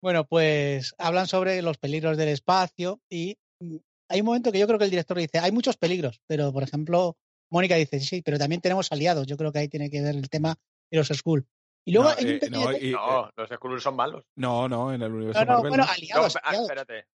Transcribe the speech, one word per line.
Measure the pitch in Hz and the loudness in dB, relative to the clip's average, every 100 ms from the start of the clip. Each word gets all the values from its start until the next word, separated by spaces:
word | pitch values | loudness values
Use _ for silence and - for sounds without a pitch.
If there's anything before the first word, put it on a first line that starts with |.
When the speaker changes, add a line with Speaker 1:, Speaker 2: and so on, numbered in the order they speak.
Speaker 1:
Bueno, | 185 175 151 | 0 0 2
pues | 170 156 151 143 139 131 - | 2 4 2 0 -2 -6 -4
hablan | 170 175 185 | 0 0 0
sobre | 185 185 185 | 0 2 0
los | 170 156 | -2 -4
peligros | 139 151 156 156 | -4 -2 0 0
del | 156 | 0
espacio | 147 - 185 185 - 175 196 _ | 0 2 2 2 -2 -6 -6 _
y, | 175 170 208 _ _ | -6 -6 -8 _ _
mm, | 175 160 _ _ _ | -12 -12 _ _ _
hay | 190 | 0
un | 214 | 2
momento | 240 240 | 2 2
que | 196 | 2
yo | 208 | 4
creo | 220 | 4
que | 202 | 4
el | |
director | 180 165 180 | 2 -2 -2
dice, | 165 165 | 0 2
"Hay | 175 | 2
muchos | 220 247 233 | 2 0 0
peligros", | 170 180 143 113 _ | 0 0 -2 -6 _
pero, | 156 143 | 0 0
por | 135 | 0
ejemplo, | 135 147 151 175 180 165 _ _ _ | -4 -4 0 2 2 -2 _ _ _
Mónica | 170 185 170 | 0 4 4
dice, | 151 139 | 2 -2
"Sí, | 135 185 | -4 -6
pero | 160 147 | -2 -2
también | 143 170 | 0 0
tenemos | 180 190 185 | 0 0 -2
aliados". | 147 156 165 135 | 0 0 0 -2
Yo | 143 | -4
creo | 156 | -4
que | 147 | -2
ahí | 147 | -4
tiene | 147 147 | -4 -6
que | 143 | -2
ver | 143 143 | -2 -2
el | 135 | -4
tema | 160 156 165 _ _ _ | -2 -2 -2 _ _ _
de | 160 | 0
los | 147 | 0
Skrull. | 143 - 156 131 _ _ _ - | -2 0 0 0 _ _ _ 2
Y | |
luego | 190 277 | 4 4
Speaker 2:
No, | 294 | 4
Speaker 1:
hay | |
un | 247 | 0
Speaker 2:
eh, | 285 | 0
Speaker 1:
pequeño | 294 - | -2 -2
Speaker 2:
no, | - | -2
Speaker 1:
detalle. | 135 131 | -2 -2
Speaker 2:
y, | |
Speaker 3:
No, | - 110 131 107 | -2 0 0 -2
Speaker 2:
eh, | - | -8
Speaker 3:
los | 110 | -10
Skrulls | 120 127 127 | -8 -8 -4
son | 127 131 | -4 -2
malos. | 120 117 - - | -4 -4 -18 -6
Speaker 2:
No, | 127 120 127 | -2 0 0
no, | 120 127 | -2 -4
en | 131 | -4
el | 113 | -4
universo | 110 110 208 | -4 -2 0
Speaker 1:
No, | |
no, | 220 240 | 4 4
Speaker 2:
Marvel | 226 | 2
Speaker 1:
bueno, | 269 | 2
Speaker 2:
no. | 262 | 0
Speaker 1:
aliados, | 180 160 - 165 | 0 -2 2 2
Speaker 3:
No, | 156 | 0
ah, | 143 | -2
Speaker 1:
aliados. | 196 226 | -2 -2
Speaker 3:
espérate. | 135 131 113 - | -6 -10 -14 -16